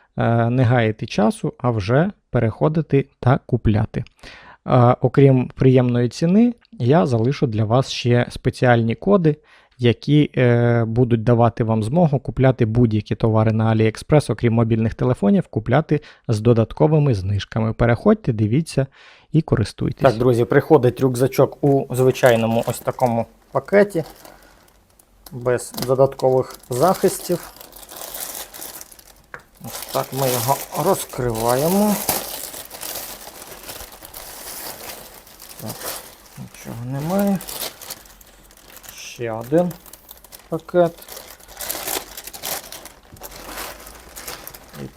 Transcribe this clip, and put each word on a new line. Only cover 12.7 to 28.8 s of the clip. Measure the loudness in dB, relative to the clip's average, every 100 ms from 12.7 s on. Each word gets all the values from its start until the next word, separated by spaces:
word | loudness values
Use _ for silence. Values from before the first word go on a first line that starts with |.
| 2 2 2 -4 -2
товари | 0 2 2
на | 2 2 2
AliExpress, | 2 0 0 0 2
окрім | -2 0
мобільних | 2 2 0 -2
телефонів, | -2 -2 0 2 2 0
купляти | -4 0 0 2 -2 -4 -12 -4
з | 0
додатковими | 2 2 2 0 2 2 2
знижками. | 0 -2 -4 -4 -4 -2
Переходьте, | 0 0 2 2 2 0
дивіться | -2 0 0 -2 -4 -4 _ -20 -20 _
і | -2
користуйтесь. | 0 0 -2 -4 -6 2 2
Так, | 2
друзі, | 2 2 2
приходить | 2 4 4 4 2
рюкзачок | 0 0 0 2 0 2
у | 0 0 -2 0
звичайному | 2 4 4 4 2 -2 -2
ось | -6
такому | -6 -2 -2 -2 -6 _ _
пакеті, | -8 0 2 2 -2 -8 -14 -20 -20 -20 _ _ _ _ _ _ _ -18
без | -8 -2 -2 -4 -8 -2
додаткових | 2 2 2 0 0 -2 -8 -8
захистів. | 0 0 2 0 -2 -6 -6 -8 -20 -20 -20 -20 -18 -16 -14 -12 -14 -16 -16 -18 -18